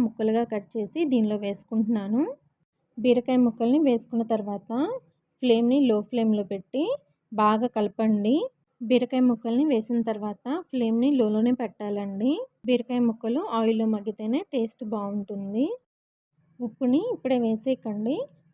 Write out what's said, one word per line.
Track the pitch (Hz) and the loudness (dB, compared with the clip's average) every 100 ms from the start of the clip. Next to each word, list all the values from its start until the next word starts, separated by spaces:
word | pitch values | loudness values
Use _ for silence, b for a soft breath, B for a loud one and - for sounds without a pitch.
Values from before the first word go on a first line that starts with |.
ముక్కలుగా | 226 - 220 220 233 | 2 0 0 2 0
కట్ | 214 202 226 | -4 -6 -8
చేసి | 196 311 311 | -6 -2 2
దీనిలో | 247 214 208 | 2 2 0
వేసుకుంటున్నాను. | 208 202 - 220 220 226 196 233 370 571 _ _ _ _ _ - | -4 -6 -4 -2 0 0 0 0 0 -4 _ _ _ _ _ -2
బీరకాయ | 240 247 247 254 240 | 2 2 2 2 2
ముక్కల్ని | 226 233 285 285 | 2 2 4 4
వేసుకున్న | 233 - 233 226 | 2 -2 -4 -2
తర్వాత | 220 208 202 202 233 349 508 _ _ _ - | -2 -2 -8 -6 -4 -4 -6 _ _ _ -4
ఫ్లేమ్ని | 254 226 240 277 262 | 2 4 4 4 4
లో | 214 208 | 2 0
ఫ్లేమ్లో | 247 226 208 196 | -2 0 0 -2
పెట్టి | 196 - 262 370 571 _ _ - | -8 -6 -4 -2 -4 _ _ -10
బాగా | 214 214 214 240 220 | 0 2 2 0 -2
కలపండి. | 208 - 220 208 208 294 508 _ _ - 226 | -4 0 0 2 2 0 0 _ _ -10 0
బీరకాయ | 240 247 254 254 | 0 2 2 2
ముక్కల్ని | 226 233 240 311 | 2 0 0 2
వేసిన | 240 220 240 226 | 0 0 -2 -2
తర్వాత | 208 208 202 240 330 - | -4 -6 -8 -6 -6 -4
ఫ్లేమ్ని | 262 226 226 262 277 | -2 0 2 2 2
లోలోనే | 214 214 240 254 | 2 2 2 0
పెట్టాలండి. | 233 - 208 202 202 196 247 349 523 _ 240 | -4 -8 -6 -6 -6 -2 -2 -2 -6 _ 0
బీరకాయ | 240 233 247 233 | 0 0 0 0
ముక్కలు | 220 226 254 415 226 | 0 -2 -2 -2 0
ఆయిల్లో | 220 220 220 214 | 0 2 0 -2
మగ్గితేనే | 202 202 214 269 403 | -4 -8 -4 -4 -2
టేస్ట్ | 262 226 - 214 208 | -4 -4 -6 -8 -6
బాగుంటుంది. | 202 208 202 202 196 208 311 508 _ _ _ _ _ _ _ - | -4 -6 -6 -8 -6 -2 -2 -4 _ _ _ _ _ _ _ -10
ఉప్పుని | 240 - 247 277 466 403 | -10 -4 0 2 0 -4
ఇప్పుడే | 254 254 226 | 0 0 0
వేసేయకండి. | 220 269 254 226 208 220 339 571 _ _ | -2 -2 -4 -4 -4 -2 -4 -6 _ _